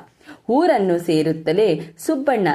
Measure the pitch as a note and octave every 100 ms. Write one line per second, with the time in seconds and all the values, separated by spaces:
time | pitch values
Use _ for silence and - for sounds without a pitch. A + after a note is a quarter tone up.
0 | - _ - - - C4 F4 B3 F#3+ E3+
1 | E3+ D#3 D#3 D#3+ D#3+ F#3 G#3+ D#3+ - -
2 | - D4 D4 A#3 F3